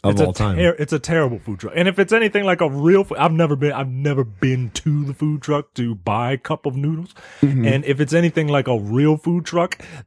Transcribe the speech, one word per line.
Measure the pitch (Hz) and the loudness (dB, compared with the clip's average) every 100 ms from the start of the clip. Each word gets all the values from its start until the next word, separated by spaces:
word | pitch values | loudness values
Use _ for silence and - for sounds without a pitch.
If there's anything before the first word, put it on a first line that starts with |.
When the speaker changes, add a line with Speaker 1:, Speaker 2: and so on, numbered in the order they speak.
Speaker 1:
of | 101 | 0
Speaker 2:
It's | 101 | 2
a | 95 | 0
Speaker 1:
all | |
time. | 92 104 95 | 0 -2 2
Speaker 2:
ter-, | 175 165 | 2 2
it's | 147 | -2
a | 156 | -4
terrible | - 165 139 117 | -2 0 0 -2
food | - 98 | -10 -10
truck. | 110 165 | -6 0
And | 180 | 0
if | 185 | 2
it's | 190 | 2
anything | 226 220 208 | 2 2 0
like | 196 175 | 0 2
a | 165 | 0
real, | 139 156 190 | 2 4 4
fu-, | 202 - | 2 0
I've | 147 | 2
never | 160 160 143 | 4 2 2
been, | 147 | 0
I've | 131 135 | -2 -6
never | 127 147 139 | -2 -2 0
been | 123 98 131 127 120 | -2 -2 -2 0 -4
to | - 160 147 143 | -4 -2 -2 -2
the | |
food | 135 151 151 | -4 -4 -4
truck | 139 147 147 - | -2 -2 -4 -6
to | 117 107 | -4 -4
buy | 87 104 120 | -2 -2 -2
a | 135 | -4
cup | - 160 151 | -4 -6 -4
of | 131 | -4
noodles. | 143 160 175 - - - | -4 -4 -8 -18 -20 0
Speaker 1:
Mm-hmm. | 143 135 113 | 0 2 2
Speaker 2:
And | 135 143 | 2 0
if | 139 | 0
it's | 147 | 2
anything | 165 170 165 151 | 2 2 0 0
like | 143 131 | 0 0
a | 120 | -2
real | 101 120 147 156 | 0 2 2 2
food | - 175 160 | 0 -2 -2
truck, | 170 175 - - 151 | -2 -2 -4 -14 -18